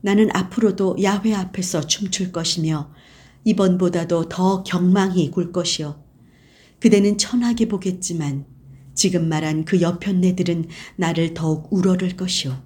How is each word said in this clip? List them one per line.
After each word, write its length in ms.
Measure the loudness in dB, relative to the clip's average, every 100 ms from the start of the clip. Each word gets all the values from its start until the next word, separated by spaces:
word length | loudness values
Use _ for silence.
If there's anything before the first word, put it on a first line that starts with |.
나는 280 | 4 4 4 2
앞으로도 600 | -2 0 0 2 0 2
야훼 320 | 0 0 0
앞에서 540 | 0 -2 -6 -4 -4 -2
춤출 460 | -4 -2 -4 -4
것이며 580 | -4 -4 -2 0 -2 -6 -14 -20 -20 -20 _ 0
이번보다도 800 | 2 4 4 2 0 0 0 -2
더 360 | 0 0 0
경망이 680 | -2 0 4 4 4 2 0
굴 220 | -2 -4
것이요. 500 | -4 -4 -4 -6 -10 -18 _ -20 _ _ _ _ _
그대는 360 | 4 6 4 0
천하게 520 | -2 -2 -2 0 0
보겠지만 760 | -2 -4 -6 -6 -4 -4 -4 -8 -20 -20 -20 -14
지금 360 | -2 0 2 0
말한 340 | 0 0 -2
그 160 | 0 2
여편네들은 880 | 2 0 -2 2 2 2 0 -2 -4 -10 -16 -4
나를 360 | -2 0 -2
더욱 380 | -2 -2 -2 -2
우러를 460 | 0 2 2 -2 -4
것이오. 340 | -6 -4 -4 -8